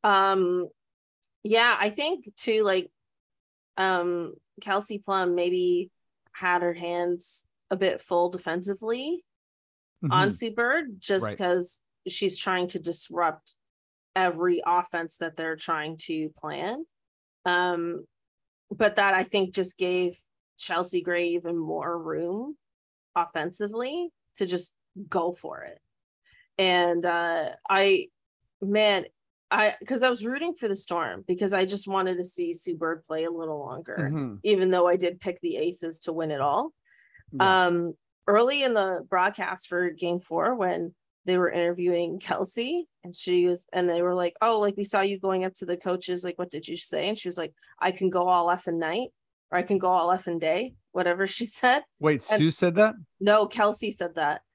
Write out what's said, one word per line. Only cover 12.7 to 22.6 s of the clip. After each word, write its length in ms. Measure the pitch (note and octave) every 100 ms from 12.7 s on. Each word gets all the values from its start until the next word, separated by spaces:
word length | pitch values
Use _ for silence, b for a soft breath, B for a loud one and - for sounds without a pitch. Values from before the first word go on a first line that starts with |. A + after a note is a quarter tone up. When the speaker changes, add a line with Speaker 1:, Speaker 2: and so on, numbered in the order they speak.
| F3+
Speaker 1:
disrupt 760 | D#3+ E3+ - E3+ E3 D#3 - - _ _ _ _ _
every 460 | F#3+ F#3 E3 F3+ E3+
offense 520 | - F3 F3 E3+ E3 -
that 160 | E3 D#3+
they're 180 | D#3+ D#3+
trying 400 | - D#3+ D3+ D#3+
to 320 | - D#3 D#3
plan. 540 | _ D#3 C#3+ F3 C4 E4 _ _ _ _ _
Um, 600 | F#3 F3+ F3+ F3 E3+ F3 - _ _ _ _ _ _
but 260 | G3+ G#3 G#3
that, 160 | G3
I 80 | F#3+
think, 300 | F#3 G#3 F#3
just 220 | F#3+ F#3 -
gave 420 | F3+ F3+ F3+ F3 _ _ _ -
Chelsea 440 | - F3 F3 F3+
Gray 280 | F3 F3 F3
even 280 | F3 E3+ E3+
more 380 | D#3 D#3+ D3 E3+
room 560 | D#3+ D#3 E3+ G3+ C4+ D4